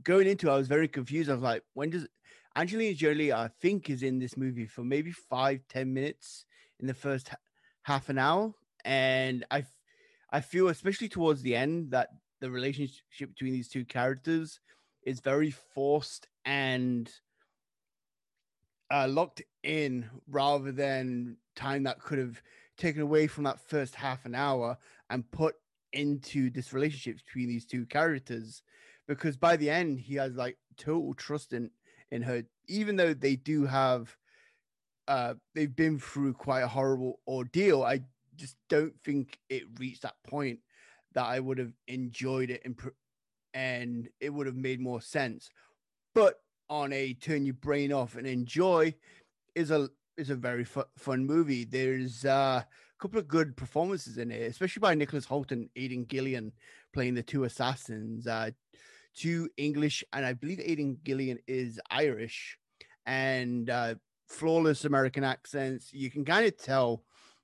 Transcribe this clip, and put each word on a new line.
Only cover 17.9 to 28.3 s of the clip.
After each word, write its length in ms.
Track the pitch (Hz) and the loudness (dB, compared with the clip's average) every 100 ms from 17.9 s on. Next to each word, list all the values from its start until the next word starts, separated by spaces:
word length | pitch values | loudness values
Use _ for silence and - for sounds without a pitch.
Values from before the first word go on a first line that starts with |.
| _ _ _ _ _ _ _ _ _ - | _ _ _ _ _ _ _ _ _ -2
uh, 160 | 139 135 | 0 2
locked 340 | 143 175 - - _ | 2 0 -4 -20 _
in, 460 | - 156 143 127 113 127 - | -4 -2 0 -2 -6 -12 -4
rather 460 | 139 139 143 135 | 2 4 4 0
than 640 | 131 139 135 127 123 120 117 _ - | -2 0 0 -2 -4 -6 -10 _ -8
time 280 | 135 139 | -4 0
that 180 | 135 - | -2 -4
could 160 | - 143 | -4 -4
have 240 | 127 117 - - _ - | -4 -8 -20 -20 _ -4
taken 240 | 175 151 | -2 0
away 260 | 147 156 151 | 2 4 4
from 180 | - 143 | 2 -4
that 160 | 135 | -4
first 340 | - 151 131 - | -4 -2 -2 -4
half 300 | 139 131 120 | -6 -6 -6
an 100 | 123 | -2
hour 420 | 143 131 117 123 _ - - | 2 2 0 -4 _ -20 -8
and 220 | 123 120 | -6 -4
put 240 | 151 160 - _ _ _ | 0 0 0 _ _ _
into 560 | 139 147 143 - 143 127 | -2 0 -2 -2 0 0
this 240 | 127 120 | 0 -4
relationship 500 | 131 151 139 123 - - | -2 -2 -2 -8 -10 -10
between 220 | 131 123 | -6 -4
these 180 | 117 - | -4 -4
two 200 | 123 117 | -6 -2
characters. 800 | 143 165 139 131 | 2 2 2 -4